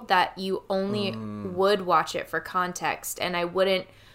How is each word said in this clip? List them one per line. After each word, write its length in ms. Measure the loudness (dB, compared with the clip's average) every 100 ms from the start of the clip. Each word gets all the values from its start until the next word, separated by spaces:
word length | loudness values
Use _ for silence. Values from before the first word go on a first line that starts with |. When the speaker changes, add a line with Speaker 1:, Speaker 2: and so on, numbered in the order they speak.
| 2
Speaker 1:
that 300 | 4 4 0
you 260 | -4 -4 -2
only 420 | -2 0 -2 -2
Speaker 2:
Mm. 400 | -4 -6 -6 -4
Speaker 1:
would 280 | 2 4 4
watch 340 | 4 2 2 -4
it 140 | -4
for 100 | -6
context, 800 | -2 -2 -2 -2 -2 -4 -6 -4
and 160 | -2 -2
I 80 |
wouldn't 420 | 0 2 2 2 -2 -14 -20